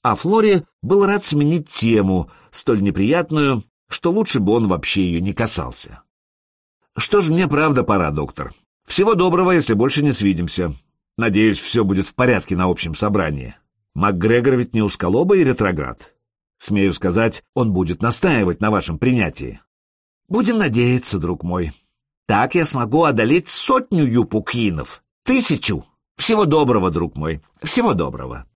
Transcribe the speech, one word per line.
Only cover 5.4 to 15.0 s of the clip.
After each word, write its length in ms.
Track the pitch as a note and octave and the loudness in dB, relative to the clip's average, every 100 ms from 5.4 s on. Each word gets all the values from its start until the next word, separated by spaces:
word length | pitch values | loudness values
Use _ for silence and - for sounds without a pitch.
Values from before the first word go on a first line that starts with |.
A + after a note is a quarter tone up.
| A2+ - B1+ - - - _ _ _ _ _ _ _ _ _ - | -2 -2 -4 -10 -14 -18 _ _ _ _ _ _ _ _ _ -8
«Что 240 | - G#3 | 0 2
ж, 100 | E3 | 2
мне 180 | E3 E3+ | 0 2
правда 360 | D3 D#3 B2+ | 2 2 2
пора, 260 | A2+ G2+ D#2+ | 2 0 0
доктор. 440 | D2 C#2+ - C2+ - _ _ - | -2 -6 -8 -14 -14 _ _ -4
Всего 280 | - G3+ | 0 2
доброго, 380 | G3 F#3 F3 F#3 | 2 2 2 2
если 220 | F3 C#3+ | 2 2
больше 280 | G#2 C3 D3 | 0 2 2
не 100 | D3 | 0
свидимся. 640 | A2+ G2+ F2 F2 - E2+ C#2 _ _ _ - | 2 0 0 -4 -4 -4 -6 _ _ _ -4
Надеюсь, 420 | A2+ G2 A2 G2 | 0 4 2 2
все 260 | - A#2 | -2 0
будет 220 | G2+ F#2+ F#2 | 2 0 -2
в 80 | |
порядке 420 | - B2+ G#2+ - F2+ | -2 0 0 -2 -2
на 140 | F#2 | 0
общем 240 | E2+ E2+ | -2 -4
собрании. 600 | D2+ G#2+ G2+ D#2+ C#2+ A#1+ - _ _ _ | -4 -2 0 -2 -6 -10 -18 _ _ _
МакГрегор 600 | - G2+ F#2 G#2+ A#2+ B2+ | -2 -2 0 2 2 2
ведь 180 | B2+ B2 | 0 0
не 80 | A2+ | -2
узколобый 600 | G#2 - | -2 -2